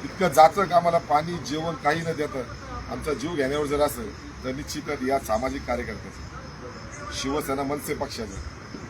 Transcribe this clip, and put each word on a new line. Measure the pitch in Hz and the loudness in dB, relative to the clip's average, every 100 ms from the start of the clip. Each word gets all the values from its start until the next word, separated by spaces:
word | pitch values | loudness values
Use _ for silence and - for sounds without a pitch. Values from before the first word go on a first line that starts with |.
इतकं | - - 180 | -8 0 6
जाचक | 147 160 202 180 | 10 10 8 4
आम्हाला | 175 170 165 | 4 6 4
पाणी, | 156 151 165 170 117 | 4 2 2 -4 -4
जेवण | 156 165 | -2 -2
काही | 143 143 165 | 0 2 2
न | 160 147 | 0 -2
देता | 147 135 113 - - - - | -2 -4 -6 -8 -10 -8 -6
आमचा | 120 147 | -6 -4
जीव | 131 151 | -2 -2
घेण्यावर | 160 131 147 143 | 0 2 0 0
जर | 143 | 2
असेल, | 147 123 107 - - - | 2 0 -8 -10 -12 -8
तर | 127 | -6
निश्चितच | 135 139 147 139 139 127 | -6 -6 -8 -6 -4 0
या | 135 | 0
सामाजिक | - 110 131 135 127 | 2 0 0 -4 -2
कार्यकर्त्याचं, | 120 117 98 98 - - - - - - - - - - | -2 -4 -8 -10 -12 -12 -12 -12 -14 -14 -14 -14 -12 -8
शिवसेना | - 135 147 143 139 | -6 -2 -2 0 -2
मनसे | 139 147 156 | -2 -2 -4
पक्षाचं | 143 135 - 104 95 - - - - | -4 -4 -6 -8 -8 -10 -12 -12 -12